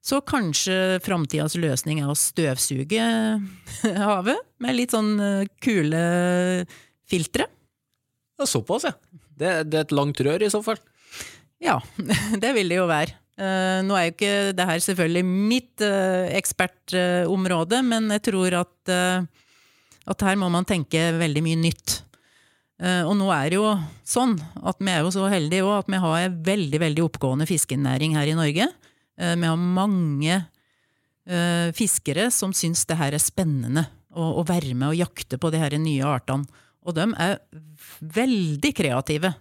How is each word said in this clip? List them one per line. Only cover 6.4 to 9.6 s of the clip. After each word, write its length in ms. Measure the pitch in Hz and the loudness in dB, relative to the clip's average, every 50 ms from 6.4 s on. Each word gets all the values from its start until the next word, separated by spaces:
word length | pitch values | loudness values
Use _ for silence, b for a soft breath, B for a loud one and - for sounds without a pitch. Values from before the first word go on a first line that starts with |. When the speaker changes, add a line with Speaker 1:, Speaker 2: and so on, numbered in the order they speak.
| 180 180 185 180 175 B B B B B B B B _ | 2 0 0 -2 -4 B B B B B B B B _
Speaker 1:
filtre. 360 | - 175 160 - _ 247 440 - _ _ _ _ _ _ _ _ _ _ _ _ _ _ _ _ _ - | -2 -2 -2 -2 _ -4 -4 -4 _ _ _ _ _ _ _ _ _ _ _ _ _ _ _ _ _ -4
Speaker 2:
Ja, 60 | 277 | -4
såpass, 400 | - - 135 107 - 175 240 311 | 0 0 -2 0 0 -2 -2 -2
ja. 80 | 311 - - _ _ - 160 _ _ - | -4 -6 -6 _ _ -20 -20 _ _ -8
Det, 380 | - 151 175 185 160 | -4 -2 0 0 0